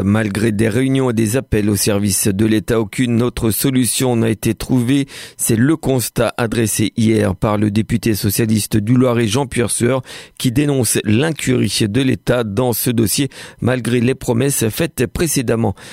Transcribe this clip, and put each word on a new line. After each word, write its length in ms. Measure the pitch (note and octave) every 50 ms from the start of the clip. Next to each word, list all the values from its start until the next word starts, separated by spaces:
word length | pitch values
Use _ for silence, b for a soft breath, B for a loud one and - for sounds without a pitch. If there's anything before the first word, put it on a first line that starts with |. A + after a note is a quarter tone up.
| F#2+
Malgré 480 | G2 G#2 A2 A2 G#2 G2 G#2 G#2 A#2
des 160 | G#2 G2 A2+
réunions 420 | A2+ G2 B2 C3+ C3+ C3+ C3+ C3 B2+
et 40 | A#2
des 240 | G#2+ A2+ G#2 A2+
appels 320 | C3+ - - - G#2+ G2+ G#2+
au 80 | G#2
service 500 | G2 - A2 G#2 G2+ G#2 G#2 F#2+ - -
de 180 | A2+ F#2+ F#2+ A2+
l'État, 360 | A2 A2 G#2+ F2 - A#2+ A2+
aucune 400 | A2+ G2 - - C3 A#2+ A#2 A2+
autre 280 | B2 A#2+ - - A#2+ A2+
solution 680 | G2+ - - C#3 C3 B2+ B2+ A2 - - C3 B2+ A#2+
n'a 120 | A2+ A2+ A2+
été 240 | G#2+ - - A#2 G#2
trouvée. 540 | - - - C3 B2+ A#2+ A#2+ C#3 C#3+ C#3 B B B B B B
C'est 180 | B - - A#2
le 220 | G#2+ B2 C#3+ E3
constat 560 | D#3 - C3 C3+ B2+ A2+ - - - A#2 G#2+ -
adressé 560 | - A#2+ A2 A2+ A#2 A#2 G2+ - - A2 - -
hier 360 | - A2 A2 A2 G#2+ G#2 G2+ F#2
par 240 | - - A2 G#2
le 140 | G#2 G#2+ G#2+
député 420 | G2+ A2 G#2+ - A#2+ A2 - A#2 G#2+
socialiste 640 | - - G#2 - - A#2 A2 A2 G#2 - - -
du 200 | A2 G#2 A2 B2+
Loiret, 300 | B2+ B2+ B2 A#2 A#2 A#2
Jean-Pierre 460 | G#2 G2 C3+ C#3+ A#2 - B2 A#2 G2
Sueur, 300 | - - A2+ A#2+ C3 C3 B B B B B B B
qui 140 | B - C3
dénonce 480 | A2 C#3 D3+ D3 C#3 C3+ A2+ - - A#2 -
l'incurie 680 | G#2+ G#2 A#2 D3+ E3 D3+ - - - B2+ A#2 A#2 G#2 - - A2+
de 140 | G#2 G2+ C3
l'État 420 | C#3 B2+ A#2 - - - A#2+ B2 A#2
dans 300 | G#2+ G2 A2+ B2+ B2 A2
ce 160 | - - C3
dossier, 400 | A#2+ A2+ A2+ F#2+ - - C#3+ C3 B B B B B B
malgré 400 | - A2+ B2+ B2+ A2+ A#2+ A#2+ B2
les 120 | A2 B2 C3+
promesses 540 | - - - A#2 A#2 C3 C#3+ C#3+ - A#2
faites 400 | G#2+ - - E3+ - - - B2
précédemment. 680 | - - - F3 D#3 - C#3+ A#2+ A#2 A#2+ A2+ A2+ G#2+ G2 B B B